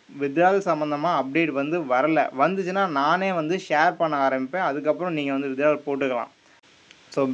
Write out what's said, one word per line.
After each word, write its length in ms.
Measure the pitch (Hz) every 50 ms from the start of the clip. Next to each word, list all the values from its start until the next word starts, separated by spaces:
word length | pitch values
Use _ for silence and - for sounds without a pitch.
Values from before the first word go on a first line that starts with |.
| _ - - 139
வித்ட்ரால் 420 | 139 143 139 160 175 185 196 196 196 190
சம்பந்தமா 400 | 165 151 151 151 147 143 151 175 175 143
அப்டேட் 360 | 131 135 135 160 165 156 131 135
வந்து 200 | 139 147 160 180 160 131 123
வரல. 340 | 123 139 156 160 151 131 - - 131 139
வந்துச்சுன்னா 420 | 170 190 196 190 175 185 196 196 185 151 139
நானே 320 | 143 147 165 180 190 196 185
வந்து 240 | 170 151 151 180 190 190 -
ஷேர் 320 | 156 147 160 180 170 - 175
பண்ண 140 | 160 151 143 135 135
ஆரம்பிப்பேன். 400 | 131 131 131 131 151 180 185 160
அதுக்கப்புறம் 480 | 139 151 143 151 151 143 170 185 165 151
நீங்க 140 | 143 139 135
வந்து 160 | 135 139 139 131
வித்ட்ரால் 320 | 127 143 151 151 143 147
போட்டுக்கலாம். 460 | 147 139 135 139 135 127 120 110 - _ _ _ _ _ _ _ _ _ _ _ - - _ _ - -
So, 80 | 147 139 131